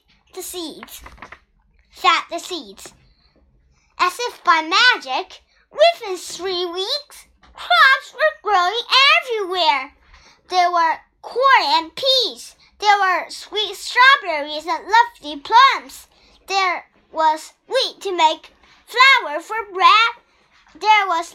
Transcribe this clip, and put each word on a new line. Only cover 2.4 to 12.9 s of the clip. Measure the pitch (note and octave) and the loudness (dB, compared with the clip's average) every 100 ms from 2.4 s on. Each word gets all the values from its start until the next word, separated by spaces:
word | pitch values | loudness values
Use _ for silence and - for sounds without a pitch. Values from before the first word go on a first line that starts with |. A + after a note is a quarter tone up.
| - F4 G#3+ G3 - - _ _ _ _ _ _ _ _ _ - | -12 -14 -14 -20 -20 -20 _ _ _ _ _ _ _ _ _ -4
As | F4+ - | -4 -4
if | A#4+ - | -8 -4
by | F4 D#4+ | 0 0
magic, | D#4 G4 B4 G#4+ C4 C4+ F#4+ - _ _ _ | 0 2 2 2 -2 -8 -8 -14 _ _ _
within | - E5 E5+ A4 F4+ | 2 2 2 -6 -10
three | - - F#4 F4 | -12 -12 -8 -6
weeks, | F4+ F4+ G4+ D5 - - - _ _ | -6 -8 -8 -8 -10 -20 -20 _ _
crops | - - F5 C#5 C#5 - | -14 0 4 4 4 -2
were | A#4+ D#5 D5+ | -4 -4 -4
growing | G4+ F#4+ F4+ A4+ A#4+ C5 C#5 E5 | -2 0 0 -2 0 2 4 2
everywhere. | C5+ A4 F4+ F#4 D#4+ C#4 C#4+ _ _ - _ _ - | 0 -6 -6 -2 0 0 -4 _ _ -20 _ _ -6
There | F4+ F4 | 0 0
were | F4 E4 - _ _ | 0 -2 -2 _ _
corn | - A#4 C5+ A#4+ | -10 -2 2 2
and | D4+ D#4+ D#4+ | 2 -2 -4
peas. | - C5+ C5 G4+ A#3+ - - _ _ | -6 -2 -2 -2 -8 -20 -20 _ _
There | G#4 | 0